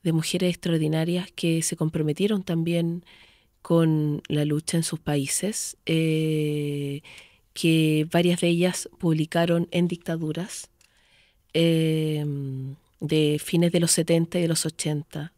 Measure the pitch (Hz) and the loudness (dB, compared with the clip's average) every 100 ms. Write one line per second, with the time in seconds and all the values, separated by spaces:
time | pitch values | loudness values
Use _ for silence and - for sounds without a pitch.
0 | 175 160 156 175 180 175 175 165 151 160 | 0 0 0 0 0 0 -2 0 2 0
1 | 165 180 180 - 170 165 165 170 160 160 | 0 -2 -6 -4 0 0 -2 -2 -2 0
2 | 151 147 202 208 180 165 165 170 165 170 | -2 0 0 0 -2 -2 0 0 -2 -4
3 | - - - _ _ _ - 165 165 156 | -12 -20 -20 _ _ _ 0 4 4 2
4 | 151 147 - 147 151 151 - 165 160 156 | 0 -2 -2 -2 0 -2 0 -2 -2 -6
5 | - 147 139 - 190 220 - - - 160 | -2 -2 -2 -4 -4 -6 -8 -10 -2 0
6 | 160 156 156 156 151 147 147 143 143 143 | 2 0 0 0 -2 -2 -4 -4 -6 -8
7 | - - - _ _ - 165 160 156 156 | -12 -20 -20 _ _ -2 2 4 4 2
8 | 156 170 175 175 170 170 180 - - _ | 2 2 2 2 2 2 0 -2 -10 _
9 | 170 156 156 170 170 170 170 170 175 170 | 0 0 0 0 2 0 0 0 0 -2
10 | - 165 156 156 196 - - _ _ _ | -6 -6 -6 -8 -10 -12 -16 _ _ _
11 | _ _ _ _ _ 165 165 160 160 156 | _ _ _ _ _ 0 2 4 2 0
12 | 156 151 147 143 135 131 131 139 _ _ | 0 -2 -2 -4 -6 -8 -10 -12 _ _
13 | 147 156 151 147 - 170 170 175 170 - | 0 2 2 0 0 2 4 2 2 2
14 | 160 165 165 180 165 160 156 - 156 151 | 4 2 2 0 0 0 -2 -4 -4 -4
15 | - 156 151 | -6 -12 -12